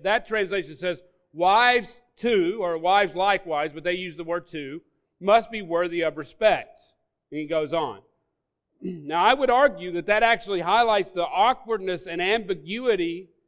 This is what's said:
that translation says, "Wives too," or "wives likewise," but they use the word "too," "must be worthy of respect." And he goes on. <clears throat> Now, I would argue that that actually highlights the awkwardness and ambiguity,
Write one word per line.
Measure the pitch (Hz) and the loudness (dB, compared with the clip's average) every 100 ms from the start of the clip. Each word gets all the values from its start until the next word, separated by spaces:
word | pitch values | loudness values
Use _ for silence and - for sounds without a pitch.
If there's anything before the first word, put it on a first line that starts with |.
that | 180 226 220 | -2 -2 -2
translation | 214 185 196 151 143 | -4 -2 -4 -6 -8
says, | 180 170 _ _ _ | -6 -6 _ _ _
"Wives | 151 180 214 247 247 196 - _ _ | 0 4 6 4 2 -2 -14 _ _
too," | 233 208 170 226 | 0 2 0 -2
or | 175 165 | -4 -2
"wives | 170 202 190 | 2 4 2
likewise," | 165 196 190 185 151 156 | 0 0 0 -2 -4 -4
but | 147 | -6
they | 165 | -6
use | 180 180 156 | -6 -8 -10
the | |
word | 165 170 170 | -8 -8 -8
"too," | 156 135 156 - _ _ _ | -12 -12 -14 -18 _ _ _
"must | 185 226 226 | 4 4 2
be | 226 | -8
worthy | 175 170 175 170 | -4 -2 -2 -2
of | 160 147 | -2 -4
respect." | 147 - 214 151 113 _ _ _ _ _ _ | -12 0 2 2 -2 _ _ _ _ _ _
And | 147 | -10
he | 147 | -4
goes | 160 151 | -2 -2
on. | 165 139 98 | -2 -4 -8
<clears throat> | _ _ _ _ _ _ _ _ | _ _ _ _ _ _ _ _
Now, | 185 175 143 165 | -12 -10 -4 2
I | 202 | 4
would | 277 254 | 4 4
argue | 240 285 185 180 | 4 4 2 -8
that | 175 180 | -6 0
that | 214 | 2
actually | 226 233 190 190 | 2 2 -2 -4
highlights | 170 220 233 208 - | 2 2 4 2 -2
the | 180 | -4
awkwardness | 165 165 226 247 226 214 185 180 180 | -2 2 2 2 -4 -6 -4 -8 -8
and | 170 | -4
ambiguity, | 180 226 196 175 151 220 254 196 170 170 185 _ | -2 -2 -2 -8 -8 -4 0 0 -2 -6 -12 _